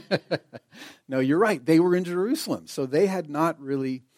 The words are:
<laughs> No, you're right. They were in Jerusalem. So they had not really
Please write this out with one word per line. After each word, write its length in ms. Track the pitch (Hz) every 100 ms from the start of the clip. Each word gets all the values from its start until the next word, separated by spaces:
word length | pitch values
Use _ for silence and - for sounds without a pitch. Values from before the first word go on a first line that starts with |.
| - 202 - 170 _
<laughs> 580 | 117 _ - - - -
No, 120 | 131
you're 180 | 131 156
right. 260 | 214 165
They 160 | 123 160
were 160 | 180 180
in 80 |
Jerusalem. 640 | 175 175 208 311 226 113 80
So 220 | - 131
they 180 | 143 196
had 240 | 190 156
not 320 | 147 165 160
really 400 | 135 139 131 127 _